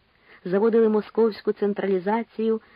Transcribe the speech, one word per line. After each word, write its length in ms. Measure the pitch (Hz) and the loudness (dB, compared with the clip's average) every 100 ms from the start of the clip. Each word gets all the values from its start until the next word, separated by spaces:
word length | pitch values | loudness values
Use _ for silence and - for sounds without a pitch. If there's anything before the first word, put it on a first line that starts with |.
| _ _ _ - 180 | _ _ _ -16 -4
заводили 440 | 196 226 226 220 | 0 2 4 2
московську 600 | 214 - - 226 196 - | 2 -2 0 0 0 -6
централізацію 1120 | - 208 202 190 190 180 226 226 - 220 220 _ | -2 -2 -2 -2 -2 -2 -4 -4 -4 -2 -2 _